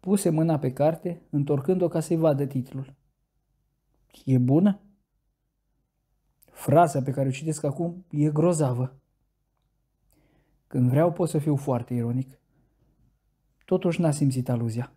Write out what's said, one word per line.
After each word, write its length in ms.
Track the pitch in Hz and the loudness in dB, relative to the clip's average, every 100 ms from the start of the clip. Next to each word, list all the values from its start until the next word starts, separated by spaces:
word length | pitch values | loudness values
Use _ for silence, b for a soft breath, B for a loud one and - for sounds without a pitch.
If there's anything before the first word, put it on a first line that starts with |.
Puse 300 | - 196 180 | 0 0 2
mâna 280 | 156 165 151 | 0 2 0
pe 140 | 143 | -2
carte, 500 | 131 147 165 180 170 _ | 0 0 0 -8 -12 _
întorcând-o 580 | 147 143 143 135 185 175 | -4 0 -2 0 0 0
ca 120 | 165 | -2
să-i 160 | 156 170 | -2 2
vadă 300 | 160 139 139 | 2 2 -2
titlul. 480 | 135 123 135 135 - _ _ _ _ _ _ _ _ _ _ _ - | -4 -6 -10 -14 -18 _ _ _ _ _ _ _ _ _ _ _ -12
„E 140 | - 131 | 0 2
bună?” 420 | 123 143 202 196 _ _ _ _ _ _ _ _ _ _ _ _ _ _ _ _ _ | 4 4 4 0 _ _ _ _ _ _ _ _ _ _ _ _ _ _ _ _ _
„Fraza 520 | - - 143 170 151 | -12 2 4 4 2
pe 80 | 135 | -4
care 180 | 139 135 | -2 -4
o 20 | |
citesc 340 | 131 160 151 | -4 -6 -6
acum 400 | 147 135 170 175 - | -6 -4 -6 -8 -10
e 200 | 147 151 | -2 0
grozavă.” 680 | 147 170 165 139 120 131 - _ _ _ _ _ _ _ _ _ _ _ _ _ _ _ _ _ | 2 2 2 0 0 -4 -8 _ _ _ _ _ _ _ _ _ _ _ _ _ _ _ _ _
Când 220 | 135 123 | 0 2
vreau, 240 | 131 170 | 4 2
pot 160 | 165 165 | 0 -2
să 100 | 156 | -2
fiu 180 | 147 139 | 0 -2
foarte 380 | 143 123 120 | 0 -4 -2
ironic. 440 | 123 117 123 131 - _ _ _ _ _ _ _ _ _ _ _ _ | -4 -2 -4 -6 -12 _ _ _ _ _ _ _ _ _ _ _ _
Totuși 360 | - 185 180 165 | -4 -2 0 0
n-a 100 | 165 | 0
simțit 380 | 143 139 127 123 | 2 0 0 -2
aluzia. 440 | 123 117 113 123 | -2 -4 -6 -10